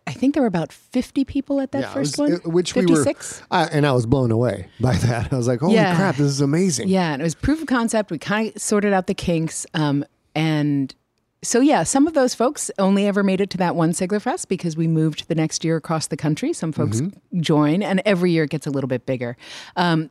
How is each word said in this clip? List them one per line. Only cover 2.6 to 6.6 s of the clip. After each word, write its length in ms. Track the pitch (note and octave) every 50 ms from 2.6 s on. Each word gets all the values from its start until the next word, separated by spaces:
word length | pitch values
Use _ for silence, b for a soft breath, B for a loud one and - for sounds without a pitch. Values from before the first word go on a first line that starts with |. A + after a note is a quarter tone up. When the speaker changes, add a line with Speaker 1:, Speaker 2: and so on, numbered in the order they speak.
| E3+ - -
Speaker 2:
we 60 | G3
were, 60 | F#3 E3+
Speaker 1:
Fifty-six? 540 | D#3+ D3+ C#3 C#4+ - - - - - - - -
Speaker 2:
I, 140 | - F3+ D#3
and 200 | D#3+ D#3 D3 C#3+
I 60 | C#3+
was 160 | B2+ B2 A2
blown 240 | A2+ C#3+ C3+ B2+ A2+
away 380 | A2 A2+ B2 A2 G2 G2+ - - _ -
by 160 | A2+ B2+ G#2+
<laughs> 120 | F2+ -
that. 260 | A#2+ A#2+ A#2 - -
I 40 | C#3
was 120 | B2+ A#2 B2+
like, 100 | B2 A#2
"Holy 160 | D3+ G3 A3
Speaker 1:
Yeah. 220 | A3 G#3 F3+ F3
Speaker 2:
crap, 200 | E3 G3 F3+ C3
this 120 | C#3 D3 C#3+
is 120 | C3+ C3+
amazing." 460 | C#3+ C#3 D3+ F3